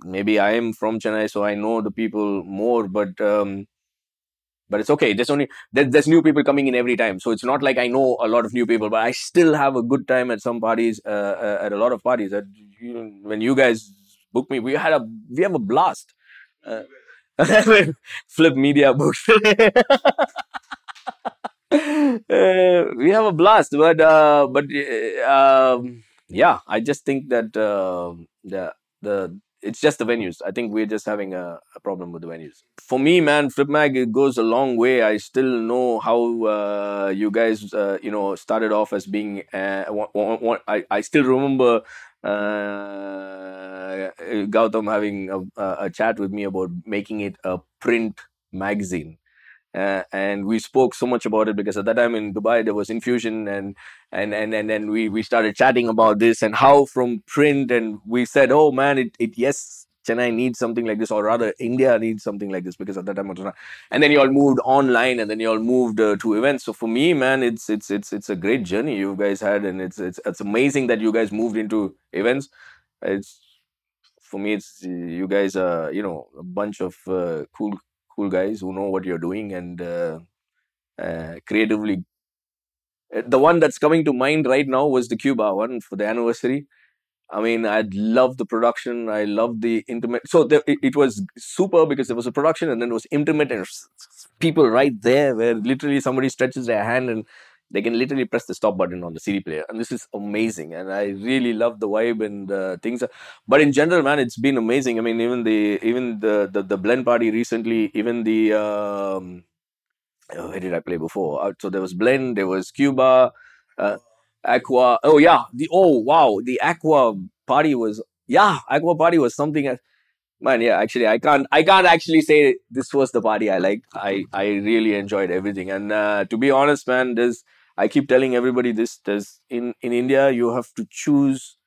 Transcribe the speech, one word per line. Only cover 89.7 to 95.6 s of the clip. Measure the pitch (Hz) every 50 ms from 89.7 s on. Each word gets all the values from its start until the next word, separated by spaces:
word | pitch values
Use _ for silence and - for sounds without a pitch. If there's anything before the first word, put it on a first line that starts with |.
| 113 110 - -
intimate. | 120 117 123 117 120 120 - -
So | - 170 151
the, | - 151 147 -
it, | - 147 -
it | - 131 135
was | 143 143 131 107 104 98 - -
super | - - - - - 190 190 180 165 160
because | 156 139 123 123 -
there | 117
was | 120 117
a | 123
production | - 143 143 160 160 - - 156
and | 123 113
then | 120 120
it | 117
was | 110 - -
intimate | 151 147 147 160 160 151 147 127
and | 123 101
s-, | 92 - - - - _ _ -
s-, | - - _ - - _ _ -
people | 165 165 143 160 143 113
right | 110 123 139 143 120 101
there | 98 117 127 143 147 139 120
where | 110 117 120 117
literally | 110